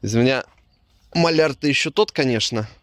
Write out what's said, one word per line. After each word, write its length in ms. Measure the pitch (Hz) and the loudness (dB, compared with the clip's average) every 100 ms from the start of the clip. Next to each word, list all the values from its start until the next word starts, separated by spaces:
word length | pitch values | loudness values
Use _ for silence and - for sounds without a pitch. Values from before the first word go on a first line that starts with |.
Из 140 | 104 | -2
меня 300 | 113 123 131 - _ _ _ _ _ _ | 2 2 0 -4 _ _ _ _ _ _
маляр-то 540 | 170 170 160 156 135 151 | 0 2 2 2 0 -2
еще 220 | 139 160 | -2 -2
тот, 220 | 143 208 | 0 -2
конечно. 560 | - 135 117 - 117 107 - | 0 0 0 -2 -4 -8 -12